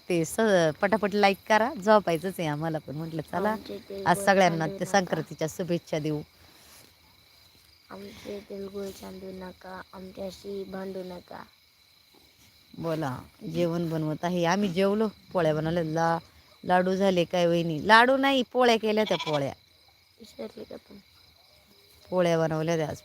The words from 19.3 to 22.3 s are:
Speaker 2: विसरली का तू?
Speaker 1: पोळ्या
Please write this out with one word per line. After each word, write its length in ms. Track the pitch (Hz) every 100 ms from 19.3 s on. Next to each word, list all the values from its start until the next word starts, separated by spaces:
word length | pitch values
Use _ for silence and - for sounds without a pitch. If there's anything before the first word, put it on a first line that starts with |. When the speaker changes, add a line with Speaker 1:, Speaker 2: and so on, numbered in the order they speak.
| 151 135 - _ _ _ _ _ _
Speaker 2:
विसरली 440 | 226 - 226 -
का 120 | 220 -
तू? 180 | - 202 - _ _ _ _ _ _ _ _ _
Speaker 1:
पोळ्या 340 | - 180 175